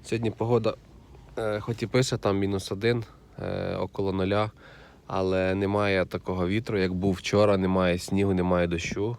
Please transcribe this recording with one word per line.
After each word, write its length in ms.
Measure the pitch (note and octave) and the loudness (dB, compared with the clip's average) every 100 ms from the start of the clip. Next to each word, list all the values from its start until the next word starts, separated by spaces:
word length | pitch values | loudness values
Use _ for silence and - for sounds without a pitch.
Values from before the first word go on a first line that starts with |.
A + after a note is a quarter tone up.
Сьогодні 260 | - A2+ A2+ | -4 -2 -2
погода, 440 | - A2+ A#2+ A2 - - - - - - - | -2 0 2 2 -4 -16 -20 -20 -20 -14 -6
е, 220 | A2 G#2 | -4 -4
хоч 220 | G#2 A2+ | -4 -6
і 40 | A2 | 0
пише, 300 | B2+ C3 A#2 | 0 0 0
там 220 | G#2 G2 | 0 2
мінус 340 | G2 G2 - | 2 -2 -4
один, 320 | G2 A2+ A#2+ A2+ - - - | -2 0 0 -4 -16 -20 -10
е, 380 | F#2+ F#2+ F#2 F#2 | -6 -4 -4 -4
около 360 | F#2 - G2 | -6 -4 -2
нуля, 380 | F#2+ F#2+ G2+ G#2+ - - - - - - | 0 0 0 -2 -6 -20 -20 -20 -20 -6
але 480 | F#2+ F#2+ F#2 F#2 | -2 0 0 0
немає 500 | F#2+ G2 G#2 G#2 F#2+ | 0 0 0 2 0
такого 440 | F2+ F#2 - F#2 F2+ | 0 -4 -4 -2 0
вітру, 300 | G#2 - G#2+ | -2 -2 0
як 160 | F#2 | 0
був 200 | F#2 G2 | 0 0
вчора, 420 | F#2 - G2+ G#2 G2 | -2 0 4 4 4
немає 420 | F#2 F#2+ F2+ F2 | 2 2 2 0
снігу, 360 | - G2 G2 | 0 0 2
немає 320 | F#2 F2+ F2+ F2 | 2 2 2 2
дощу. 500 | E2+ - F#2+ G#2 | -2 -4 -4 -4